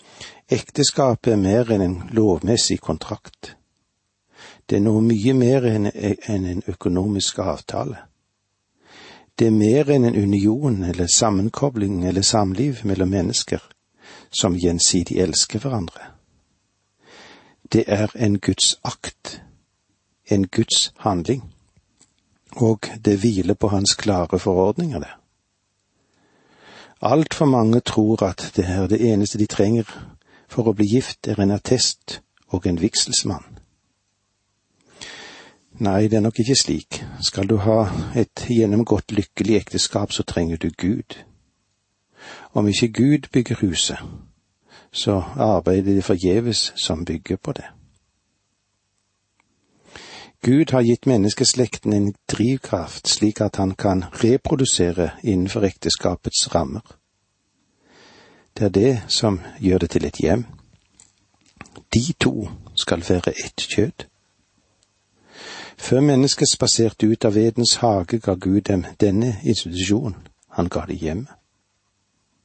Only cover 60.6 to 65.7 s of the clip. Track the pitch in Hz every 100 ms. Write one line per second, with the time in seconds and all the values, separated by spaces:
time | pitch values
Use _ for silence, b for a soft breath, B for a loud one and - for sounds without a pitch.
60.6 | _ _ _ _ _ _ _ _ _ -
61.6 | - - - 110 147 - - - 101 -
62.6 | - - - 85 - 90 85 - - -
63.6 | - - 104 - - _ _ _ _ _
64.6 | _ _ _ _ _ _ B B B B
65.6 | B